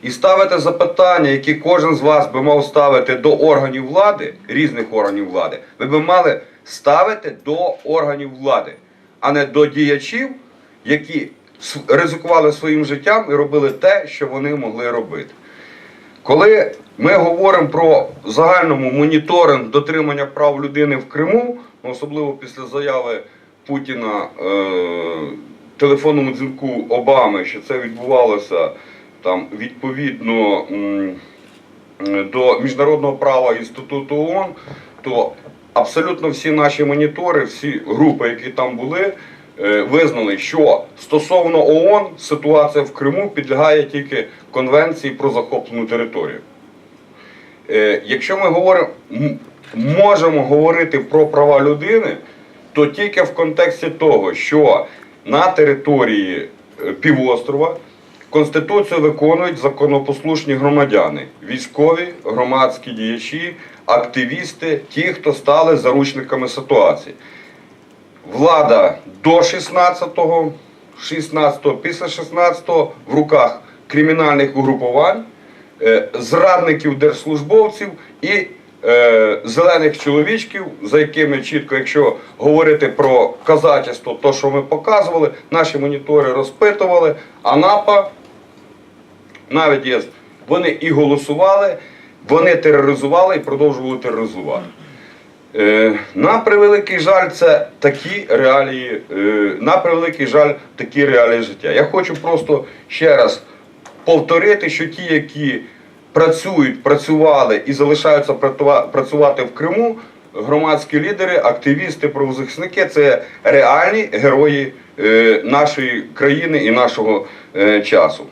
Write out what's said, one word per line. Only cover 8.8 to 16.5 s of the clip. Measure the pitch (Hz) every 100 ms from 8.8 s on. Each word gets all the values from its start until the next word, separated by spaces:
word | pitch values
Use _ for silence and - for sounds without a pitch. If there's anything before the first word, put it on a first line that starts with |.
| _ _ _ _
а | 135
не | 143 139
до | 127 147
діячів, | 139 147 143 - 233 269 269 - _ _ _ -
які | 147 151 156 - _ _ _
с-, | - - -
ризикували | 135 170 165 170 170 151
своїм | 151 156 151 143
життям | 139 165 214 214
і |
робили | 143 147 147 139
те, | 135 185 202 -
що | - 139
вони | 135 143 147
могли | 117 110 120
робити. | 120 107 78 67 - - - - - - - - _
Коли | - 147 208